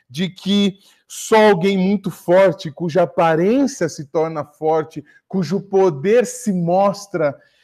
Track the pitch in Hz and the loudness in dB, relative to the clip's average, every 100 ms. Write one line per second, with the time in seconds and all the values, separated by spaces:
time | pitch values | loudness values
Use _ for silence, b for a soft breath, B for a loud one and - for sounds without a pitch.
0 | b 127 185 185 185 202 202 190 b b | b -8 -8 -6 -2 0 0 -4 b b
1 | b - - 220 214 185 196 196 185 202 | b -14 0 4 4 4 0 0 0 -2
2 | 185 - - 185 190 - 160 - 170 175 | -4 -8 2 4 4 2 -10 -8 -4 0
3 | 170 - 170 160 190 262 269 - 165 - | 0 0 0 2 2 2 0 -2 -6 -6
4 | 143 170 160 151 139 - 156 160 156 151 | -6 -4 -2 -4 -10 -6 -2 -2 -2 -12
5 | - b - 190 151 196 196 190 190 139 | -18 b -8 -6 -4 -4 -2 2 2 0
6 | 180 240 208 - 214 185 170 185 202 - | 0 0 0 -6 -4 -2 0 2 0 -2
7 | - 175 147 135 b b | -8 -4 -4 -4 b b